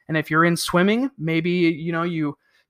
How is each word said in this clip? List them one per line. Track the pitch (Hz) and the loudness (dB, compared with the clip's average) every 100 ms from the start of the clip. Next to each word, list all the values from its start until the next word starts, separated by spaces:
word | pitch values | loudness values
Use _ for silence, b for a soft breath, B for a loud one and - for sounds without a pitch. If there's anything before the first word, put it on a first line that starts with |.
| - | -6
And | 156 | -4
if | - | 0
you're | 156 170 | 2 2
in | 170 | 2
swimming, | - 175 196 226 269 - | 0 2 2 2 -2 -4
maybe, | 160 165 175 | -4 -2 0
you | 180 165 151 170 | 0 0 0 -6
know, | 165 | -4
you, | 170 165 147 - _ _ - | -4 -4 -4 -6 _ _ -6